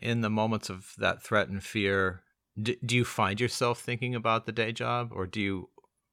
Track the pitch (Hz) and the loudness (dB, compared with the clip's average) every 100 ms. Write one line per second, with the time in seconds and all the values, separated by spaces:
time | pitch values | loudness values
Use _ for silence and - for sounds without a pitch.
0 | 117 117 107 107 110 107 - 92 - - | -2 0 2 2 2 0 -2 -10 -14 -2
1 | 95 - - 107 80 98 - 110 98 98 | 0 0 2 2 2 -2 -4 0 2 4
2 | 95 92 - _ _ - 110 - 117 123 | 2 -2 -12 _ _ -4 -4 -2 2 2
3 | 117 - 98 104 120 - 120 117 - 117 | 2 2 0 2 0 0 0 0 -4 -4
4 | 123 120 113 113 - 113 113 113 120 120 | -4 -2 0 0 0 -2 -2 -2 -2 -2
5 | 120 98 92 110 98 95 - - _ _ | -2 -4 -4 -2 -2 -2 -6 -18 _ _
6 | _ | _